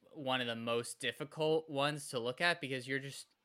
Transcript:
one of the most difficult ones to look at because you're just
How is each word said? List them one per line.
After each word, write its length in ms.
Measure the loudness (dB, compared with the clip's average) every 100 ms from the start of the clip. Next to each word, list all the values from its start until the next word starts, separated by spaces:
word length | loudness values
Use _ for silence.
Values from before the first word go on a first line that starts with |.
| _
one 300 | -6 0 0
of 60 | 0
the 80 | -2
most 440 | 0 0 0 -4
difficult 680 | -4 -4 -6 0 4 4 2
ones 400 | 2 2 0 -4
to 100 | -2
look 220 | -2 2
at 180 | 2 2
because 280 | -2 -4 -2
you're 120 | -4
just 280 | -4 -10 -16 _